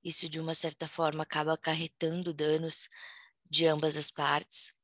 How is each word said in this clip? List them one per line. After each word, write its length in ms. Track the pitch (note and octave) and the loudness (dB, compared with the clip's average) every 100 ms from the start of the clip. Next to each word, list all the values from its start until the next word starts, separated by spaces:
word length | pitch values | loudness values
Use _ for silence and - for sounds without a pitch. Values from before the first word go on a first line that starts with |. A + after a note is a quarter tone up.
isso 240 | F3 D#3 E3 | 2 2 2
de 140 | D#3 | -4
uma 140 | D#3+ | -2
certa 340 | D#3+ D#3+ - D#3+ | 0 0 -4 -10
forma 340 | - D#3+ D#3 | -2 -2 -2
acaba 300 | D#3 D3+ D3+ | -4 -2 0
acarretando 800 | D#3+ - D#3+ E3 _ D#3+ F3 F3 | -2 0 -2 -4 _ -4 -2 -6
danos 560 | D3+ D3+ D#3 E3 - - - - - - _ | -2 0 0 0 -2 -2 -10 -18 -20 -20 _
de 220 | _ - E3 | _ 4 4
ambas 280 | D3+ D#3 D3+ | 4 2 2
as 140 | D3 | 0
partes. 640 | - C#3+ D3 - - - - | 0 0 0 -2 -4 -4 -6